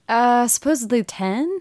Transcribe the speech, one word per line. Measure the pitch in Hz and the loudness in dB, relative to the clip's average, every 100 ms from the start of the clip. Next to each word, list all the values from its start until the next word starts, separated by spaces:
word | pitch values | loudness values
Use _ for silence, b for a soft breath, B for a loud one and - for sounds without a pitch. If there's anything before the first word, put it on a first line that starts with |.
| - | -4
uh, | 233 240 240 240 | 0 2 4 2
supposedly | - 269 302 220 240 | 0 0 -2 0 -2
ten, | 190 - 190 214 320 381 | -2 -4 -4 -2 -2 -4